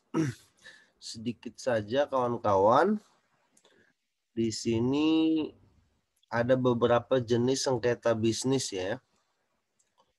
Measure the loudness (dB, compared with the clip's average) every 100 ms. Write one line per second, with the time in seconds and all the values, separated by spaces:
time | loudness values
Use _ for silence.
0 | _ -2 -2 -4 _ _ -20 -20 _ _
1 | -18 -12 -10 -10 -12 -10 -4 -4 -2 -2
2 | 0 -2 -2 -2 0 4 4 4 4 0
3 | -6 _ _ _ _ _ _ _ _ _
4 | _ _ _ -6 -4 -4 -2 -2 0 0
5 | 2 2 2 0 -4 -10 _ _ _ _
6 | _ _ _ -2 0 2 2 2 2 2
7 | 2 -2 0 0 2 0 -2 -2 -2 -2
8 | 0 0 0 -2 -2 -2 -2 -6 -6 -6
9 | _ _ _ _ _ _ _ _ _ _
10 | _